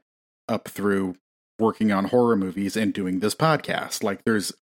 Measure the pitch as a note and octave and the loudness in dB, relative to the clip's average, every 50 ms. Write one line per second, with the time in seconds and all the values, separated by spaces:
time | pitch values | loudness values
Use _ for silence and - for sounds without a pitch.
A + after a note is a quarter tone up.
0 | _ _ _ _ _ _ _ _ - - A#2 G#2 - - - - G2 G2+ G2 G2 | _ _ _ _ _ _ _ _ -6 -4 -4 -4 -6 -8 -8 -2 0 0 0 0
1 | F#2+ F#2 F2+ _ _ _ _ _ _ _ _ - A2+ A2 G2 - A2 G#2+ G2+ F#2+ | 0 -4 -6 _ _ _ _ _ _ _ _ 0 0 0 2 2 0 2 2 2
2 | G2 F#2+ - B2 A#2+ A#2 A#2 G2+ F#2+ F#2 E2+ G2 G2 G2 - A2 A2 G2+ F2+ G2+ | 0 2 2 4 4 4 4 2 0 -2 -4 -4 -4 -2 -2 0 -2 -2 -2 -2
3 | F#2+ F#2 F#2 F#2 G2 G#2+ - - D#3+ D#3+ D3+ C#3 - - - - - - - - | -4 -2 -2 0 -2 -2 0 2 2 2 2 0 0 0 -2 -2 -2 -4 -6 -4
4 | A#2 G#2 G2 - - A#2 A2+ G#2 F2+ - - _ | -4 -4 -4 -2 0 0 0 0 -2 -4 -10 _